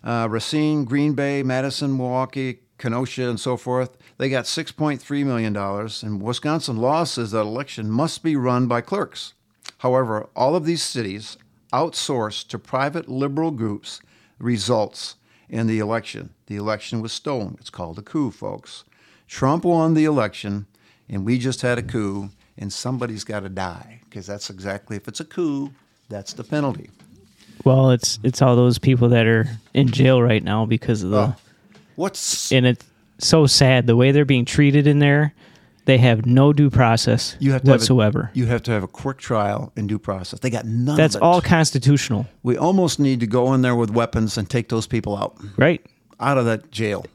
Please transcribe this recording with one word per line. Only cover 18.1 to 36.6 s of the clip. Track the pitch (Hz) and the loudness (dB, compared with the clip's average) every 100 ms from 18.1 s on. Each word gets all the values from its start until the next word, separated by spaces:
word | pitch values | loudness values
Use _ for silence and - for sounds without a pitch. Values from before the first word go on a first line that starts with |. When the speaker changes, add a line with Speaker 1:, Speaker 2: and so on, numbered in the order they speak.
| 160 135 | -4 -4
Speaker 1:
folks. | 82 101 - - - _ _ _ _ _ | -6 -12 -12 -16 -20 _ _ _ _ _
Trump | - 131 165 175 | -2 0 0 2
won | 170 160 | 2 4
the | 160 156 | 4 2
election, | 147 107 - 104 101 101 _ _ _ _ | 2 -2 -4 -8 -8 -8 _ _ _ _
and | 101 98 | -6 -2
we | 123 | -2
just | 123 123 | -2 -4
had | 123 120 | -2 -4
a | |
coup, | 117 120 101 101 101 _ _ - | -4 -4 -4 -6 -10 _ _ -12
and | 98 | -12
somebody's | - 123 127 120 110 | -8 -8 -6 -6 -8
gotta | - 107 98 | -8 -8 -8
die, | 95 92 85 - 117 _ | -8 -8 -8 -18 -20 _
'cause | - 95 | -18 -12
that's | 101 - | -12 -12
exactly, | 95 95 98 _ 104 | -12 -10 -10 _ -12
if | - | -12
it's | 101 | -14
a | 160 | -12
coup, | - 170 139 139 135 _ _ _ | -6 -4 -4 -8 -14 _ _ _
that's | 104 98 | -14 -14
the | - | -16
penalty. | - 151 143 95 - _ _ - _ _ _ - - | -8 -4 -4 -6 -14 _ _ -20 _ _ _ -2 4
Speaker 2:
Well, | 131 131 | 6 6
it's, | 123 - - | 4 0 -2
it's | 107 123 | -4 2
all | 131 120 | 4 6
those | 123 117 | 6 4
people | 135 127 120 | 2 4 4
that | 120 113 | 6 4
are | 113 110 113 _ | 4 0 -4 _
in | - 131 | 2 2
jail | 117 131 127 | 4 4 6
right | 117 107 | 4 2
now | - 107 110 | 0 -2 0
because | 113 - 107 | -2 0 -2
of | 92 | 0
the | 113 | 2
Speaker 1:
Oh. | 120 - _ _ _ _ _ - | 0 -2 _ _ _ _ _ -8
What's | 190 - - - - | -6 -6 -6 -6 0
Speaker 2:
And | 135 127 | 2 4
it's | 120 - _ _ _ | 0 -6 _ _ _
so | - 160 143 | 2 4 6
sad | - 135 131 120 | 6 6 4 4
the | 117 | 4
way | 127 | 6
they're | 139 139 | 4 4
being | 131 120 | 2 2
treated | - 143 143 143 | 2 4 6 4
in | 147 | 4
there. | 143 143 151 _ - _ _ _ - | 4 4 2 _ -20 _ _ _ 2
They | 131 | 6
have | 127 113 120 | 6 4 4
no | 127 143 | 6 6
due | 147 | 6